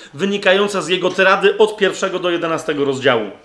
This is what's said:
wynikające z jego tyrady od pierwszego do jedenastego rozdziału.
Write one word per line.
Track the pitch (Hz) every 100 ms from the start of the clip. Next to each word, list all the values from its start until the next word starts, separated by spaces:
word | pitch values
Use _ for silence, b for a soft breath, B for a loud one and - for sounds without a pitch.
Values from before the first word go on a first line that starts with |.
| B
wynikające | 139 196 202 196 190 202 190
z | 156
jego | 185 175
tyrady | 180 185 190 196 -
od | 214 -
pierwszego | 185 - 190 175
do | 175
jedenastego | 170 165 160 - 147 139
rozdziału. | 127 131 120 101 -